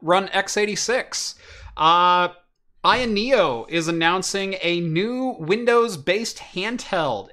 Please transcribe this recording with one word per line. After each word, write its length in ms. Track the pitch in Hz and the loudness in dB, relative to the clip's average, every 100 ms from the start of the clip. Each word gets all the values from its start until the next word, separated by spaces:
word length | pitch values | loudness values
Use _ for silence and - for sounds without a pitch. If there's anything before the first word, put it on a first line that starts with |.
run 280 | 160 180 190 | 0 2 2
x 240 | 185 196 - | -2 -2 -2
eighty-six. 800 | 208 196 - 240 - - - - - - - - | -2 -2 -2 -2 -4 -8 -8 -12 -20 -20 -12 0
Uh, 540 | 156 175 180 180 175 - _ _ _ _ | 4 6 6 4 2 -4 _ _ _ _
Aya 220 | 170 220 247 | 2 2 0
Neo 580 | 202 233 262 165 117 110 | -2 2 2 2 -2 -4
is 220 | 160 160 | -4 -2
announcing 680 | 170 165 185 180 196 196 190 | 0 2 2 -2 -4 -4 -4
a 180 | 170 175 | -2 -2
new 560 | 170 160 214 254 262 240 | -2 -2 -2 -2 -4 -4
Windows-based 1000 | 156 214 240 233 233 175 135 196 226 - | -2 0 2 2 2 -2 -2 -2 -2 -10
handheld 920 | - 180 202 240 - 185 151 107 98 | -12 -8 -6 -6 -4 -2 -2 -4 -8